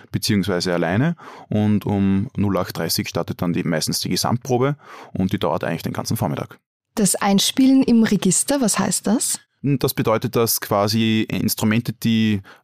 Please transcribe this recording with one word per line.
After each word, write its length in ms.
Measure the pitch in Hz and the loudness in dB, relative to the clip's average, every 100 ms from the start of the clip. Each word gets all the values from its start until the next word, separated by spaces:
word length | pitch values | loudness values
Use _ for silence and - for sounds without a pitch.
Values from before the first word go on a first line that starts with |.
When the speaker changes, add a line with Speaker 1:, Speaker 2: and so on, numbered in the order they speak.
| - | -8
Speaker 1:
beziehungsweise 600 | - - 104 92 87 87 | -6 0 0 2 0 0
alleine 420 | 85 85 101 160 170 - - - | 0 0 2 0 -2 -10 -18 -4
und 380 | 107 104 104 - | 0 2 2 0
um 420 | 101 98 98 110 - | 0 2 0 -2 -2
null 220 | 101 92 | -2 0
acht 180 | 90 - | -4 -4
dreißig 320 | 82 - 82 | -4 -4 -4
startet 320 | 87 - - | -4 -4 -4
dann 140 | 87 | -2
die, 100 | 85 | -2
meistens 360 | 82 82 - 85 | -2 -2 -2 -4
die 100 | 90 | -4
Gesamtprobe 680 | 90 - 120 - 123 135 143 - - - | -2 -2 -2 -2 0 0 -2 -10 -20 -12
und 180 | - 92 | -4 -2
die 60 | 101 | 0
dauert 260 | 78 82 | -2 -2
eigentlich 200 | - 82 | -2 -6
den 100 | - | -6
ganzen 240 | - - 113 | -8 -6 -4
Vormittag. 400 | 90 71 - - _ _ _ - | -4 -4 -8 -14 _ _ _ -2
Speaker 2:
Das 180 | 196 | 0
Einspielen 720 | - 202 196 - - 262 269 | 0 2 2 2 2 4 6
im 180 | 254 233 | 4 4
Register, 580 | 220 196 185 - - 285 | 4 2 2 0 0 0
was 200 | 220 - | 0 0
heißt 260 | - - 196 | -2 -2 0
das? 320 | 233 - - _ _ | -2 -2 -6 _ _
Speaker 1:
Das 320 | 139 135 139 | -2 0 0
bedeutet, 400 | - 117 110 - | 0 0 2 0
dass 260 | 123 117 - | 0 0 0
quasi 640 | - 104 104 110 110 110 - | 0 0 2 2 2 2 0
Instrumente, 640 | 92 101 - 110 113 - | -2 -2 -2 0 0 -2
die 500 | - 117 113 110 104 - - | -2 0 2 2 0 -4 -18